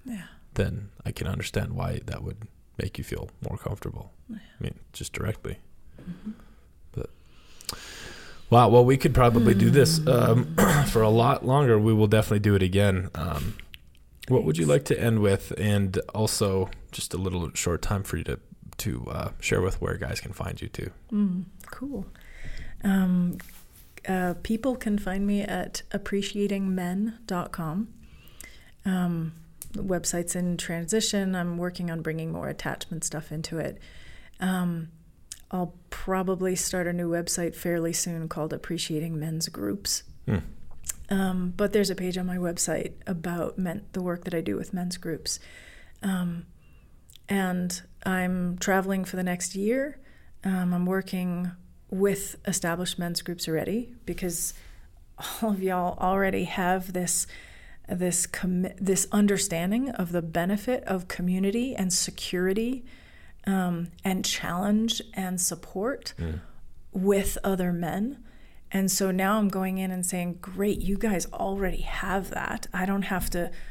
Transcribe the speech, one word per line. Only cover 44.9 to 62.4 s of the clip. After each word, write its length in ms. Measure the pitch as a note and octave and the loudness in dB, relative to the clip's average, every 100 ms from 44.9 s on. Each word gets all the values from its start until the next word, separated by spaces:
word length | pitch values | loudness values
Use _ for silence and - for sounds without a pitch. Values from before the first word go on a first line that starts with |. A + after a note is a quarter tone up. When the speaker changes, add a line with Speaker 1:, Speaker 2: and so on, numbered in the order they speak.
| F3+ | -6
Speaker 1:
groups. 420 | E3+ D3+ - - - - - - - - | -6 -6 -6 -8 -10 -20 -20 -20 -20 -8
Um, 440 | G3 F#3 F3 E3+ - - - - - - - - - | -2 0 -2 -4 -10 -18 -20 -20 -20 -20 -20 -14 -2
and 520 | G3 F#3 F3+ F3+ - - - | 0 0 0 -2 -4 -12 -8
I'm 540 | F#3+ F#3 F3+ F3+ F3+ F3 | -2 0 0 0 -2 -2
traveling 460 | - F#3+ F#3+ F#3+ | 2 2 2 0
for 100 | F3+ F#3 | -2 -2
the 60 | |
next 320 | F3+ F3+ - | -2 -2 -4
year. 440 | G3 G#3 C4 C#4+ - - - - - | -2 0 2 0 -6 -18 -20 -20 -8
Um, 300 | G3 F#3+ F3+ | -2 0 2
I'm 120 | F3 F3+ | 2 2
working 680 | F#3+ F#3+ F#3 F3+ F3 F3+ - - - - | 0 -2 -2 -2 -2 -4 -8 -16 -20 -6
with 460 | F#3+ G3+ G3 - - - | 2 2 2 -4 -8 -4
established 520 | F3 F3 E3+ F3+ - | -2 0 -2 -2 -4
men's 220 | E3+ E3+ | -4 -4
groups 260 | - F3 - | -6 -6 -2
already 480 | D#3+ - G#3+ B3 - - | -2 0 -2 -4 -10 -8
because 480 | F3 F3+ E3+ - - - - - - - - - - | -4 -4 -2 -4 -8 -14 -18 -20 -20 -20 -14 -12 -4
all 80 | A3 | -2
of 120 | G3 | 0
y'all 360 | F#3+ F3+ F3+ F3+ | 2 2 0 0
already 460 | F3+ G3 F#3+ F#3+ | 2 2 2 2
have 500 | F3 - F3+ F#3 F#3 | -2 0 2 2 0
this, 320 | F3+ F3 - - - - - - - - | -4 0 -2 -2 -8 -18 -18 -18 -14 -6
this 400 | F3+ F3+ F3 - | -2 0 0 -2
commi-, 480 | - F#3 F3+ F#3 - | -2 0 0 -2 -2
this 260 | F#3+ F#3 - | 0 0 2
understanding 800 | G3+ G3+ G3 - E3 F3 A3+ C4+ | 4 4 4 0 -2 0 0 -2
of 220 | - F3 | -2 -2
the 100 | F3 | -2
benefit 600 | E3 E3 F3 G3+ B3 B3 | -2 0 0 0 0 -2
of 240 | - F#3+ F3+ | -2 -4 -4
community 680 | - F3+ F#3 G3 A#3 C4 A#3+ | -4 0 2 2 0 -2 -2
and 160 | F#3 | -2
security 920 | - - - - F3+ | 0 -2 -6 -4 0